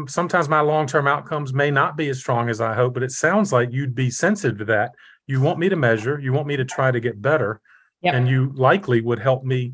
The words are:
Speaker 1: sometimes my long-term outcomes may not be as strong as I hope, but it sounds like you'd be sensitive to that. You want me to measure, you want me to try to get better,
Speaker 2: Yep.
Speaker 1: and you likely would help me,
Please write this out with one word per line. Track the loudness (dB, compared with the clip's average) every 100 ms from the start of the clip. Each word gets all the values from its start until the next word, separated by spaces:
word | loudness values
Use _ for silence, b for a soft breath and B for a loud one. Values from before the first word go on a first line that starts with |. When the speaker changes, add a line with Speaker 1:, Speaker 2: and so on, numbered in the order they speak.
| -6
Speaker 1:
sometimes | -4 0 0 2
my | 2
long-term | 2 0 -2 -2 -2
outcomes | -2 -4 -8 -4
may | 0 2
not | 2 0 -2
be | -4
as | -4
strong | -2 0 0
as | -2
I | 0 2
hope, | 0
but | 0
it | -4
sounds | 0 2 2 4
like | 2 2
you'd | -2 -4 -2
be | -2
sensitive | 0 0 0 -2 -2
to | 0
that. | 0 -2 b b b -4
You | 0
want | 0 0
me | 0
to | 2
measure, | 2 2 0 -4
you | -2
want | -2 -2
me | -4
to | -4
try | 0 0
to | 0
get | -2 -2
better, | 0 0 0 -6 b b b _
Speaker 2:
Yep. | 0
Speaker 1:
and | 2 2
you | 2 0
likely | 2 4 4 2 0
would | 2 0
help | 0 0 0
me, | -2 -4